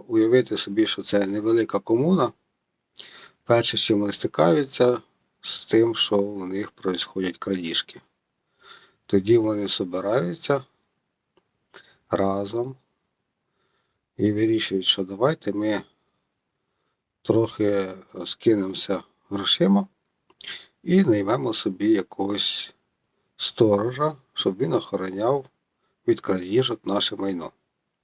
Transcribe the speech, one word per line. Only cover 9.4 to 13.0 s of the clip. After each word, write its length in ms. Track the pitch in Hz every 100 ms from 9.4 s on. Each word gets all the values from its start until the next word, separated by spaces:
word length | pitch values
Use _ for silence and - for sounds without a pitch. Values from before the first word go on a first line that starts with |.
| 110 104 98
збираються 960 | - 90 90 98 120 175 170 - 143 131 _ _ _ _ _ _ _ _ _ _ - - _ -
разом 640 | 98 98 98 101 113 127 131 _ _